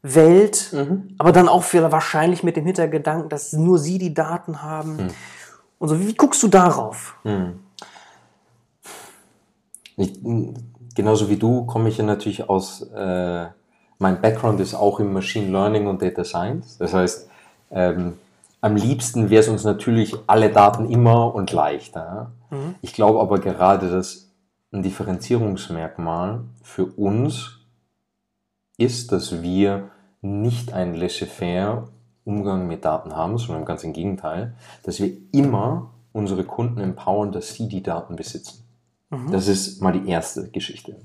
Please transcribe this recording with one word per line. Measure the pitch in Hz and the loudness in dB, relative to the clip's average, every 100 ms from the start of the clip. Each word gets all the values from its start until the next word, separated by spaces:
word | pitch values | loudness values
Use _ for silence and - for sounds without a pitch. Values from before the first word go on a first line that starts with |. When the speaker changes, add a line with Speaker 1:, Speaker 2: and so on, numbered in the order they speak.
Speaker 1:
Welt, | 143 147 160 180 - - - | 4 8 10 10 6 2 -4
Speaker 2:
Mhm. | 151 143 190 - - | -4 -2 -2 -4 2
Speaker 1:
aber | 156 | 6
dann | 180 175 | 8 8
auch | 180 | 4
für, | 175 175 160 | 4 2 4
wahrscheinlich | 156 - 160 165 175 | 2 0 0 2 2
mit | 175 160 | 0 0
dem | 156 | -2
Hintergedanken, | 185 160 156 147 160 156 | 0 0 0 -2 -4 -6
dass | 147 - | -10 -6
nur | 151 170 180 | 0 4 4
sie | 147 185 | 2 -4
die | 180 | -2
Daten | 151 156 170 - 147 | -2 -4 -4 -8 -10
haben. | 151 156 156 156 | -8 -8 -8 -6
Speaker 2:
Hm. | 92 - - - - - _ _ | -8 -8 -18 -20 -20 -20 _ _
Speaker 1:
Und | 156 | 0
so, | 156 | 0
wie, | 202 | 0
wie | 220 | 2
guckst | 294 - | 2 4
du | 214 | 6
darauf? | 185 180 143 110 - - - | 8 6 4 -4 -10 -18 -8
Speaker 2:
Hm. | 107 98 90 90 _ - - - - _ _ _ _ _ _ _ - - - _ _ _ _ _ _ - - - | -4 -2 -4 -8 _ -20 -20 -20 -20 _ _ _ _ _ _ _ -20 -20 -20 _ _ _ _ _ _ -20 -18 -4
Ich, | 95 - 123 117 95 - - - - - | -4 -4 -4 -4 -4 -10 -16 -20 -8 0
genauso | 104 107 101 | 4 4 2
wie | 101 | 2
du | 113 127 120 | 2 0 0
komme | 113 113 | 0 0
ich | 110 | 0
ja | 107 | -2
natürlich | 101 107 98 - | -2 -4 -6 -2
aus, | 98 95 - | -2 -2 -14
äh, | - 107 95 90 90 87 85 - _ _ _ _ | -14 -8 -4 -2 -4 -6 -8 -14 _ _ _ _
mein | - - | 0 2
Background | - - 117 98 | 2 2 0 0
ist | 92 - | -2 2
auch | 101 - | 0 2
im | 101 | -2
Machine | 95 95 110 95 | -2 -4 -4 -2
Learning | 95 101 107 101 | 0 2 2 0
und | 95 | -2
Data | 92 - | -2 -2
Science. | 87 87 98 160 - - | -6 -4 -4 -6 -10 -8
Das | 90 | -2
heißt, | 92 90 - - - _ _ _ | 2 0 -2 -16 -20 _ _ _
ähm, | 92 90 87 87 85 _ _ _ _ | 0 0 0 -4 -8 _ _ _ _
am | 107 107 | 0 2
liebsten | 110 120 - 120 104 | 0 -2 -4 -2 4
wäre | 110 | 6
es | 107 | 6
uns | 104 107 | 2 -2
natürlich | 98 - 113 104 - - | -2 0 2 0 -4 2
alle | 107 110 | 4 6
Daten | 104 101 104 - | 6 6 6 0
immer | 120 117 117 117 107 | 4 6 6 4 -2
und | 95 | -2
leicht, | 85 73 73 - 85 | 0 0 -2 -8 -14
ja. | 82 101 120 - _ | -12 -12 -14 -18 _
Speaker 1:
Mhm. | 139 151 185 | -12 -10 -12
Speaker 2:
Ich | - | -12
glaube | - 107 107 | 2 4 4
aber | 95 98 | 2 2
gerade, | 95 85 92 98 92 | 0 2 4 4 2
dass | 92 90 - _ _ _ _ _ | -2 -4 -12 _ _ _ _ _
ein | 101 | -6
Differenzierungsmerkmal | 92 - 95 90 - 120 107 92 - 82 80 - 82 85 92 117 120 - | -6 -6 -6 -6 0 0 0 -4 -8 -8 -8 -6 -6 -4 -4 -6 -12 -20
für | - - 92 | -14 -6 -4
uns | - 101 107 143 - - - _ _ _ _ _ _ _ _ _ _ _ - | -2 0 0 -2 -4 -12 -20 _ _ _ _ _ _ _ _ _ _ _ 0
ist, | 120 - - | 0 0 -4
dass | 95 - 85 | -4 -2 -6
wir | 85 92 101 98 98 _ _ _ | -2 2 2 0 -8 _ _ _
nicht | 98 101 113 120 - | -6 -2 -2 -2 -6
einen | 92 90 85 | -6 -4 -4
laissez-faire | 90 - - - 90 90 101 117 120 - _ _ | -6 -6 -10 -6 -4 -2 -2 -4 -10 -20 _ _
Umgang | - 104 101 95 87 | -8 -4 -2 -2 -4
mit | 80 78 | -4 -4
Daten | 78 80 78 | -4 -6 -6
haben, | 85 117 | -4 -4
sondern | - 80 78 | -6 -8 -8
ganz | 78 | -8
im | 82 | -8
Gegenteil, | 78 95 95 80 85 117 120 - - | -6 -6 -6 -8 -8 -10 -12 -20 -14
dass | - 85 | -12 -6
wir | 98 - - | -6 -6 -2
immer | 139 139 101 113 165 - _ _ | 2 2 0 -2 -4 -8 _ _
unsere | 107 98 95 | -6 -4 -4
Kunden | 90 - 117 120 | -4 -4 -4 -4
empowern, | 95 90 - 101 101 | -6 -6 -2 -2 -2
dass | 92 - | -6 -10
sie | - 107 | -10 -8
die | 92 | -6
Daten | 92 85 - 85 | -6 -6 -8 -14
besitzen. | - - - - _ _ _ _ _ | -12 -14 -18 -20 _ _ _ _ _
Speaker 1:
Mhm. | 135 123 | -10 -4
Speaker 2:
Das | 98 95 | -2 0
ist | 95 - - | 0 -4 -2
mal | 95 | -2
die | 92 95 | -2 -2
erste | 85 - - - | -4 -4 -10 -10
Geschichte. | 90 - - - - | -10 -12 -14 -20 -20